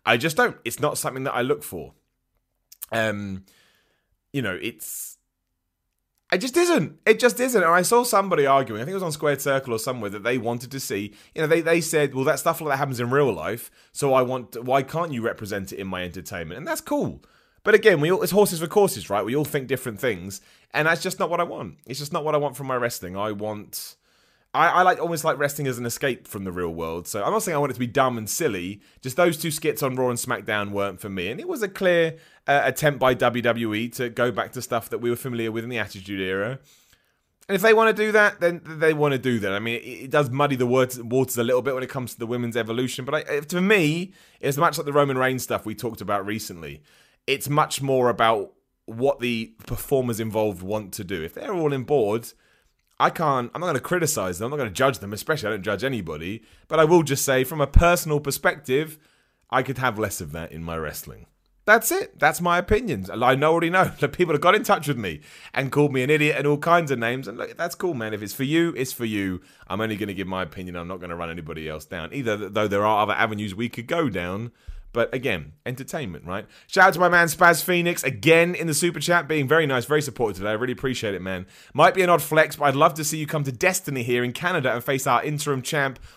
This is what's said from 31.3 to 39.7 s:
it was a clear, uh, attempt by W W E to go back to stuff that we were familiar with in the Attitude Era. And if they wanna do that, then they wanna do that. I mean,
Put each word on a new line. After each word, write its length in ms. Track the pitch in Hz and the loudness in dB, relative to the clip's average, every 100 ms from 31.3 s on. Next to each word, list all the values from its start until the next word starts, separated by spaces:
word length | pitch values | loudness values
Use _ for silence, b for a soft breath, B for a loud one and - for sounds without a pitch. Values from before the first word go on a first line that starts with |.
| 151 | -6
it 80 | 349 | -8
was 120 | 302 | -6
a 80 | 196 | -6
clear, 500 | 190 185 170 160 156 B B - | 0 2 4 2 -2 B B 0
uh, 140 | 143 | 2
attempt 380 | 123 120 151 135 | 2 2 0 2
by 140 | 127 | 2
W 280 | 127 123 117 | 4 2 2
W 320 | 117 117 110 | 0 0 0
E 140 | 104 120 | -2 -4
to 220 | - 120 | -6 -6
go 200 | 113 123 | 0 0
back 220 | - 95 | 0 -4
to 100 | 127 | -6
stuff 260 | - 120 - | -4 -4 -4
that 80 | 113 | -4
we 120 | 120 | -2
were 60 | 120 | -2
familiar 340 | 135 117 113 | -4 -4 -4
with 140 | 113 | -4
in 60 | 117 | -6
the 80 | 120 | -6
Attitude 420 | 101 101 95 98 | -6 -8 -8 -4
Era. 400 | 92 98 107 135 b b b b b b b _ - | -2 -2 -4 -8 b b b b b b b _ -4
And 80 | 190 | 2
if 60 | |
they 120 | 220 | 2
wanna 180 | 220 220 | 4 2
do 200 | 214 214 | 2 2
that, 260 | 214 208 - | 4 4 2
then 220 | 170 170 | -2 -2
they 300 | 160 156 160 | -10 0 2
wanna 240 | 151 147 135 | 2 2 2
do 220 | 127 117 | 0 0
that. 100 | 98 | 0
I 80 | 101 | -2
mean, 220 | 113 | -4